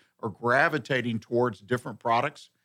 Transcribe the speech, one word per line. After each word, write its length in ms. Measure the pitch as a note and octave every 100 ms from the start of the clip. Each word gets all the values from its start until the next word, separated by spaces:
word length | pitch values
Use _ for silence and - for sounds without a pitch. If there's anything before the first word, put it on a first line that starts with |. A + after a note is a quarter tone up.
| _ _
or 120 | A2+
gravitating 920 | F2 A#2 B2+ E3 D3+ A2+ C3 A#2+ A2
towards 400 | - A#2+ B2 G#2
different 400 | G2+ B2 - A2
products 480 | A#2+ A#2 C#3+ - - _